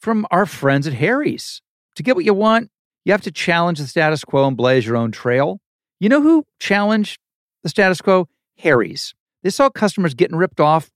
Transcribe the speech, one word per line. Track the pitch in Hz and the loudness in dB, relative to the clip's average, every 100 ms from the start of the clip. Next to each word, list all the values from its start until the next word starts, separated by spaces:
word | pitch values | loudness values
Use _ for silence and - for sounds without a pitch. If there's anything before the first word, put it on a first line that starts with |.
from | - 220 208 | -4 -2 -2
our | 175 | -2
friends | 202 - 139 139 143 | -2 -2 0 0 -2
at | |
Harry's. | 123 160 262 277 - - - _ _ _ | -2 -2 0 -2 -6 -10 -18 _ _ _
To | - | -6
get | 156 254 | -2 0
what | 208 | 2
you | |
want, | 196 220 226 226 _ _ _ - | 2 2 2 -2 _ _ _ -2
you | |
have | 202 | -2
to | 202 | -2
challenge | 151 - 170 175 151 | -6 -2 0 0 -2
the | 139 | -4
status | 170 156 156 | 0 0 -2
quo | - 139 139 | -2 0 0
and | 120 | 0
blaze | 123 131 110 | 2 2 0
your | 117 | -2
own | 113 | -2
trail. | - 123 127 151 196 _ _ _ - | -4 -2 0 -2 -4 _ _ _ -4
You | 202 | 0
know | 285 | 2
who | 302 320 - - | 4 2 0 -8
challenged | - 196 208 220 208 - _ _ _ _ | -2 0 0 0 -2 -8 _ _ _ _
the | 170 | -6
status | - 190 180 | 0 2 2
quo? | - 185 170 _ _ _ | 2 2 0 _ _ _
Harry's. | 170 127 87 - - - _ _ | 2 2 2 -6 -14 -16 _ _
They | 190 | -4
saw | - 269 | 0 0
customers | - 208 202 175 | 2 -2 0 -2
getting | 123 - 165 | 0 -2 0
ripped | 180 - | -2 0
off | 151 160 - | 2 2 -2